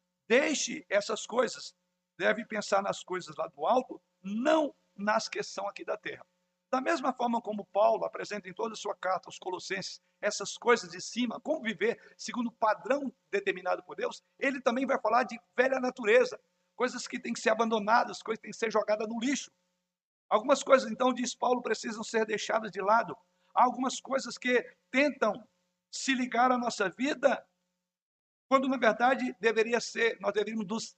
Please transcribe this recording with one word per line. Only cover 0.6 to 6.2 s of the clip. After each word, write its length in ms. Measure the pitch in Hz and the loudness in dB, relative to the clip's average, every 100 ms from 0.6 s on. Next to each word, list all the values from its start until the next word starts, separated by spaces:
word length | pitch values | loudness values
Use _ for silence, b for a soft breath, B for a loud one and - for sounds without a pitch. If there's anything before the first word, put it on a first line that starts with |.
| - 294 - | -4 -6 -2
essas 380 | 196 - - - | -2 0 -4 -4
coisas, 480 | 226 226 - - - _ _ _ - | -2 -2 -4 -14 -18 _ _ _ -4
deve 300 | 196 214 226 | -2 0 -4
pensar 360 | 214 - 196 | -8 0 0
nas 220 | 196 180 | 0 -6
coisas 320 | - 180 156 151 | -6 -8 -8 -8
lá 100 | 165 | -8
do 180 | 143 165 | -2 2
alto, 340 | 247 254 - _ _ | 2 0 -8 _ _
não 520 | 190 214 277 320 294 - _ - | -8 -2 2 2 2 -4 _ -6
nas 320 | 202 220 - | 0 0 -2
que 140 | 202 | -6
são 260 | 196 - 202 | -8 -8 -8
aqui 160 | - | -8
da 120 | - 214 | -8 -8
terra." 260 | 156 135 | -8 -12